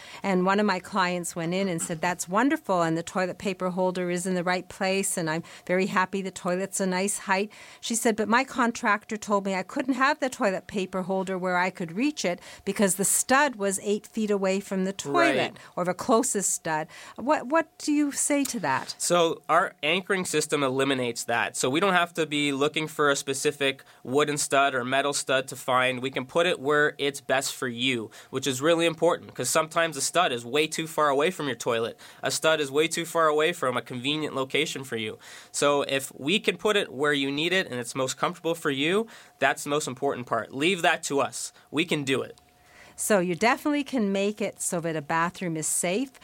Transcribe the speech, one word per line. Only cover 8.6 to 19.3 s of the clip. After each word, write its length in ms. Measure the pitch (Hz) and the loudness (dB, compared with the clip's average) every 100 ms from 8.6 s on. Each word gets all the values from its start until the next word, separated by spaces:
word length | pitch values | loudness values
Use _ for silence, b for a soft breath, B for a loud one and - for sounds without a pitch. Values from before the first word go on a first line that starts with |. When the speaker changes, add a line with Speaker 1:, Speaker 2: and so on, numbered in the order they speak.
| 233 233 233 208 - 214 | 0 0 0 0 -2 -8
Speaker 1:
told 300 | 208 202 196 | -2 0 0
me 80 | |
I 80 | 190 | -4
couldn't 320 | 185 277 269 | -4 -4 -2
have 260 | 247 269 302 | 2 2 2
the 100 | 262 | -2
toilet 360 | - 220 185 - | 0 0 0 -4
paper 380 | 196 185 185 | -4 -4 -4
holder 340 | 180 190 185 185 | -2 -2 -2 -2
where 200 | 185 180 | 0 2
I 120 | 185 | 0
could 220 | 180 170 | -2 -6
reach 340 | 175 294 294 185 | -2 -2 0 -2
it 140 | 180 B B - | -4 B B -4
because 300 | 196 196 - | 2 2 2
the 100 | 185 | 0
stud 500 | - - 262 294 220 | 0 2 4 2 0
was 240 | 196 196 | -4 -2
eight 240 | 214 208 - | -2 -2 -4
feet 240 | - 214 | -2 0
away 280 | 202 190 190 | 2 2 0
from 260 | - 190 185 | -2 -2 -2
the 80 | |
toilet, 440 | 190 143 339 330 - | -4 -2 2 4 2
Speaker 2:
Right. 200 | 143 - B - | -2 -6 B -4
Speaker 1:
or 100 | 180 | -2
the 80 | |
closest 560 | 180 - 226 - 208 185 | -2 4 4 4 0 -2
stud." 360 | - 165 156 156 B B B | -2 -2 -2 -4 B B B
What, 280 | 240 302 240 | 0 0 2
what 220 | 320 320 - | 0 0 -4
do 160 | - | 0
you 180 | 294 285 | 2 2
say 320 | - - 285 269 | 0 0 2 0
to 140 | 233 | -2
that? 340 | 151 131 - - | 0 0 -2 -6
Speaker 2:
So 460 | - 175 165 | 2 4 4